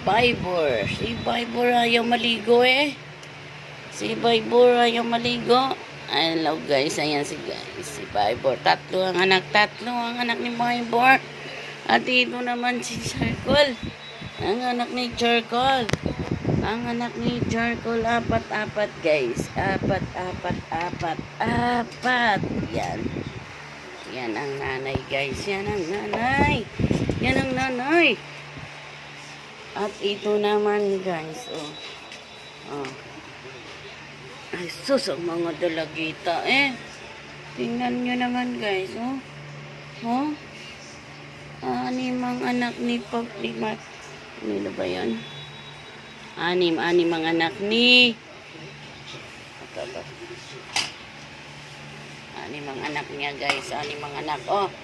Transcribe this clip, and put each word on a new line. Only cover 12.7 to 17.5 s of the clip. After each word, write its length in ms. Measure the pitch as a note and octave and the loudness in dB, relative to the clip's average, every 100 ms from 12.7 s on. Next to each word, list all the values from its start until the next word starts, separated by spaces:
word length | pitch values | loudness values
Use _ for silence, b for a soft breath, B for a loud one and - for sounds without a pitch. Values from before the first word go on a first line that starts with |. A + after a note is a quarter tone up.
| B3 | 0
si 160 | - A#3 | -2 -4
Charcoal. 800 | - - - A#3 - C#4 D4 A#3 - - - - - - | -4 -2 -2 -2 4 6 6 4 -6 -10 -14 -12 -12 -4
Ang 160 | E3+ A3 | 0 2
anak 320 | B3 A#3+ A#3+ | 2 0 0
ni 240 | B3 B3 A#3+ | -2 -2 2
Charcoal. 720 | A#3 A#3 A3+ A#3+ C4 C4+ G#3+ - - - - - - - | 4 4 4 2 4 4 2 -2 -2 -2 -2 -2 0 2
Ang 320 | - A3+ A#3+ | 2 0 -2
anak 240 | A#3 A#3+ A#3 | -2 -2 0
ni 160 | A#3+ A#3+ | 0 0
Charcoal, 560 | - | 0